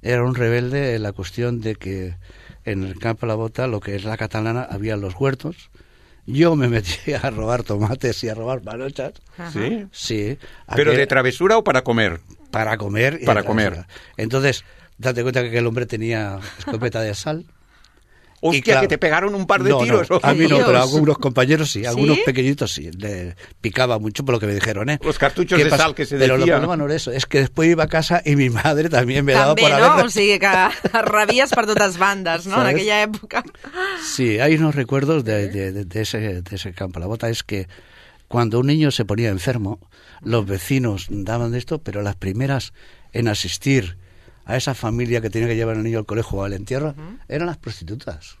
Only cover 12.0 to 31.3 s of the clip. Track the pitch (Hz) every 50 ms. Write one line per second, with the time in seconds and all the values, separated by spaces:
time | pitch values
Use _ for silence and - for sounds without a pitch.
12 | 110 95 85 85 - - - - - - - 110 110 107 110 110 104 101 98 107
13 | 120 135 147 160 127 113 113 104 95 107 110 110 107 95 85 82 87 - - -
14 | - - - - 107 110 123 135 135 143 127 - - - - - - - - -
15 | 113 131 127 117 120 131 123 131 123 117 113 120 120 120 113 123 123 120 - 110
16 | 110 117 113 110 107 101 95 98 95 - - - - - 269 113 120 123 - 113
17 | 113 107 101 - - 156 151 165 175 - _ _ _ _ _ _ _ _ _ _
18 | _ _ _ _ _ _ _ _ - 160 - 139 123 226 208 - - 185 175 -
19 | - 165 151 165 185 202 202 196 190 - - 196 - 196 202 135 120 120 - -
20 | 85 - - 110 - 139 143 151 160 160 147 139 127 120 123 123 127 131 139 156
21 | 151 143 147 - - 139 120 127 127 131 151 156 156 143 - 101 107 120 120 123
22 | 143 147 151 - 220 - 131 127 127 131 143 143 131 104 - - 73 82 80 92
23 | 104 104 101 92 90 87 87 - - - - _ - 113 95 127 127 123 120 110
24 | 107 110 104 - 143 135 123 113 107 104 101 101 - 113 107 98 107 131 151 147
25 | - 156 151 - - 143 - - 180 - 185 170 147 147 143 139 160 160 139 -
26 | 151 - 143 139 131 131 131 131 - 170 165 - 160 165 175 160 147 143 156 160
27 | - 131 120 131 - - - 139 135 127 - - 160 165 170 160 156 156 - 160
28 | 156 - - - - 151 147 143 135 127 117 107 - 156 151 147 156 170 160 123
29 | 127 120 131 139 139 143 131 - 151 139 156 156 226 196 147 139 143 269 311 285
30 | 262 240 - 214 202 208 202 190 190 202 190 185 185 208 - - - 190 - 226
31 | - 285 - 214 214 202